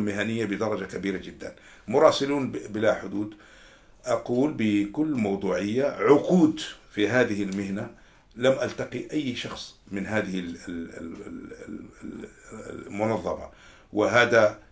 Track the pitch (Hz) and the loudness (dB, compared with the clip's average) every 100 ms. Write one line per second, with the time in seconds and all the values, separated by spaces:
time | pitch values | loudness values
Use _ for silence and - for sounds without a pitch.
0 | 104 101 107 113 101 98 107 95 95 - | 0 0 -2 -2 -2 -2 -2 -2 -4 -4
1 | 98 92 87 - - - - - - 135 | -4 -4 -8 -14 -14 -16 -20 -18 0 6
2 | 151 - 139 143 120 - - 104 110 - | 6 6 0 0 -2 -6 -6 0 2 2
3 | 95 101 104 - - - - - - - | -2 -6 -6 -10 -20 -20 -20 -20 -20 -12
4 | 127 117 - 123 151 127 110 104 101 147 | -2 -2 0 0 0 2 2 2 0 -2
5 | 156 127 101 98 98 90 101 120 143 - | -2 0 0 0 0 0 0 0 -2 0
6 | 110 143 - 180 156 - - - - - | 6 6 6 6 6 4 -8 -14 -10 0
7 | 101 127 120 104 98 98 95 98 117 - | 2 4 2 0 -2 -4 -4 -6 -8 -14
8 | - _ _ 117 131 131 123 - - 127 | -20 _ _ 0 2 2 -2 -4 -8 -8
9 | - 156 131 120 117 92 - - - 98 | -6 -4 -4 -6 -8 -10 -14 -18 -10 -6
10 | 92 107 95 92 85 85 - 85 82 - | -2 -2 -2 -4 -6 -10 -10 -10 -10 -12
11 | 82 82 - - - - - 90 - - | -12 -12 -12 -14 -14 -14 -14 -14 -14 -16
12 | - - - - - 110 - - - 101 | -14 -14 -16 -18 -18 -16 -14 -14 -10 -2
13 | 110 104 90 - - - - - - 104 | 0 0 -2 -6 -10 -18 -20 -20 -6 2
14 | 101 120 120 117 107 - - | 4 6 6 6 6 2 -20